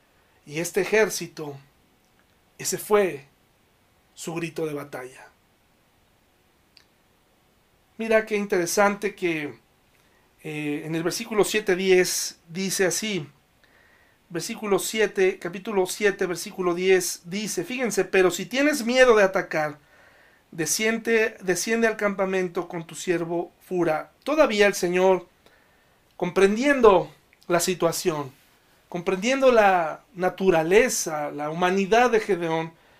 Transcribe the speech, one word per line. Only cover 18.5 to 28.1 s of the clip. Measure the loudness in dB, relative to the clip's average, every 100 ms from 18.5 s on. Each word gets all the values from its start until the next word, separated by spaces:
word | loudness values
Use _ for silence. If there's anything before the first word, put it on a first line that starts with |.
| 0 0 0
miedo | 0 4 6 6
de |
atacar, | 4 0 -4 -4 -4 -8 _ _ _ _ _ _ _
desciende, | -6 -4 0 0 -2 0 2 0 -4
desciende | -4 -2 0 0 0
al | 0
campamento | -2 -2 -2 -2 -2 -4 -6
con | -8 -12
tu | -8
siervo | -2 -2 -2 -6 -6 _
Fura". | -6 -2 0 -2 -6 _
Todavía | -2 2 4 6 4
el |
Señor, | 2 0 4 4 4 -2 _ _ _ _ _ _ _ _ -6
comprendiendo | -2 2 2 4 2 6 8 6 2 -12 _ _ -2
la | 0
situación, | 0 0 -2 0 -4